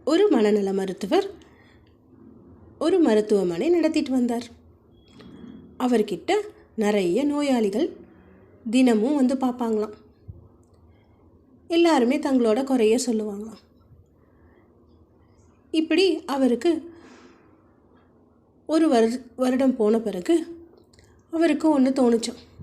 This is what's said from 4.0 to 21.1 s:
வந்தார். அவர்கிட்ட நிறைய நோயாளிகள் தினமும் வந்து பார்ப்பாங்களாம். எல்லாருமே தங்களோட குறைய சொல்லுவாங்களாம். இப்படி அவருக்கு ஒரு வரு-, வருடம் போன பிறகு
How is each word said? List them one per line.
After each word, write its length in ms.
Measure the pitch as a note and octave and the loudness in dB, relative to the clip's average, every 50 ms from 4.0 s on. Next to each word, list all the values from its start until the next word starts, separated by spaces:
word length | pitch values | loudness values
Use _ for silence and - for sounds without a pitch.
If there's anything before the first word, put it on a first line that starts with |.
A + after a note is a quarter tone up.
| - B3 | -4 -2
வந்தார். 360 | C4 B3+ A#3+ A#3 A#3 A#3+ - - - - _ - _ _ _ _ _ _ _ _ - - - - - - - - - - - - - | -2 -2 -2 -2 -4 -6 -8 -12 -20 -20 _ -20 _ _ _ _ _ _ _ _ -20 -20 -20 -20 -20 -20 -20 -20 -20 -20 -20 -20 -10
அவர்கிட்ட 600 | - B3+ B3 B3 A3 G#3 - F3+ E3+ - - F#4+ G#4+ G4+ - - - - _ - | -6 -2 0 0 0 0 -2 -4 -8 -4 -2 -2 -2 -2 -8 -16 -20 -20 _ -6
நிறைய 500 | A3 G#3 G#3 G#3 G3+ F#3 F3 F3 A#3+ C#4+ | -2 -2 0 0 0 0 0 0 0 0
நோயாளிகள் 640 | D4 C#4+ D4 D4 C#4 C4 A#3 A3 G3 G3 A#3 E4+ - - - - - - - - - - - - - - - - | -2 -2 -2 -2 0 0 0 0 -2 0 -2 -4 -4 -6 -12 -20 -20 -20 -20 -20 -20 -20 -20 -20 -20 -20 -14 -8
தினமும் 540 | A3+ G#3+ C4 C4 A#3+ A3+ G#3+ G#3+ C#4 D4+ C#4+ | -2 0 2 4 4 2 2 0 0 0 0
வந்து 180 | C4 B3 C#4 | 0 0 0
பார்ப்பாங்களாம். 600 | C4 C4 B3 B3 - A#3+ A3+ A3 G#3+ G#3+ G#3+ - - - - _ _ - - - - - - _ _ _ _ _ _ _ _ _ _ _ _ _ _ _ _ _ _ _ _ _ _ _ - | -2 -4 -4 -4 -4 -4 -4 -4 -4 -4 -6 -10 -20 -20 -20 _ _ -20 -20 -20 -20 -20 -20 _ _ _ _ _ _ _ _ _ _ _ _ _ _ _ _ _ _ _ _ _ _ _ -2
எல்லாருமே 500 | E4+ E4+ E4+ E4 D#4 C4 A#3 A#3+ D4 D4+ | 0 2 4 4 4 4 2 2 0 -2
தங்களோட 440 | D#4 C#4+ C4+ B3 A#3 A3 G#3+ B3+ C4+ | 0 0 0 2 2 2 2 0 0
குறைய 340 | C4+ C4 B3 G#3+ A3 A3+ B3+ | 0 0 2 2 2 2 0
சொல்லுவாங்களாம். 600 | B3+ B3+ A3 G#3+ G#3 G#3+ G3+ G#3 A3 A3+ - - _ _ _ _ _ _ - _ - _ _ _ _ _ _ _ _ _ _ _ _ _ _ _ _ _ _ _ _ _ _ _ _ _ _ _ _ _ _ _ _ - - | 0 -2 -4 -4 -4 -6 -8 -10 -12 -14 -16 -20 _ _ _ _ _ _ -20 _ -20 _ _ _ _ _ _ _ _ _ _ _ _ _ _ _ _ _ _ _ _ _ _ _ _ _ _ _ _ _ _ _ _ -4 -2
இப்படி 340 | D#4+ D#4+ - D#4 F4 G4 F4+ D#4 E4 - | -2 0 0 2 2 2 2 0 -2 -4
அவருக்கு 480 | - C#4 C4+ C4+ A#3+ A#3+ A#3+ - F4 D#4 - - - - - - - - - - - - _ _ _ _ _ _ _ _ _ _ _ _ _ _ _ _ _ _ _ _ _ _ _ _ _ - - | -6 -2 0 2 0 0 0 0 0 -2 -2 -6 -14 -20 -20 -20 -20 -20 -20 -20 -20 -20 _ _ _ _ _ _ _ _ _ _ _ _ _ _ _ _ _ _ _ _ _ _ _ _ _ -6 -2
ஒரு 180 | D4+ D#4+ D#4+ | 0 2 2
வரு-, 340 | D4+ B3+ A3+ A3+ A3+ A#3+ B3+ - - - | 4 4 4 2 2 0 -6 -12 -14 -6
வருடம் 400 | - B3+ B3+ C4 B3+ C#4 C4 C4 | -4 -2 -2 0 2 2 0 2
போன 200 | - G#3+ G#3+ A3+ A3+ | 2 0 2 0 0
பிறகு 360 | A3+ G3+ F#3+ F3+ F3+ - E4+ D#4+ - - - - - - _ _ _ _ _ _ _ _ | -2 -4 -8 -6 -2 0 0 0 0 -4 -16 -20 -20 -20 _ _ _ _ _ _ _ _